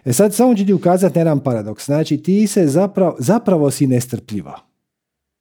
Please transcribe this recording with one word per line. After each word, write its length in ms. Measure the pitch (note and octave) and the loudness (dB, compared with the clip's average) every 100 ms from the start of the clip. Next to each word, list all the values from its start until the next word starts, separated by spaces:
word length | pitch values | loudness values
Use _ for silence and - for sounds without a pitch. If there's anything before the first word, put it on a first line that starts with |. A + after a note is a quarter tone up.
| C3 | -2
E 80 | |
sad, 200 | A#2+ G#3 | 2 2
samo 220 | G#3 B3+ G#3 | 2 2 2
ću 100 | G3+ | 2
ti 80 | |
ukazati 420 | F3+ F3 F3+ F#3 E3+ | 0 2 2 2 0
na 60 | |
jedan 180 | E3 C#3 | 0 0
paradoks. 460 | C3 A2+ G#2 G#2 - | -2 -4 -6 -10 -4
Znači, 320 | D3 D#3 D3+ | -2 -2 -4
ti 300 | F3+ G3+ G#3 | 0 0 0
se 200 | G#3 D#3 | 2 2
zapravo, 480 | D3+ G3 G3 F3 - | 2 0 0 0 0
zapravo 520 | B2+ A#3 A#3 E3+ C#3+ | 0 0 2 2 0
si 160 | - C#3 | 0 0
nestrpljiva. 720 | B2 B2 G#2+ - G#2 D2 - _ _ _ _ _ _ _ _ | 0 -2 -8 -8 -10 -10 -16 _ _ _ _ _ _ _ _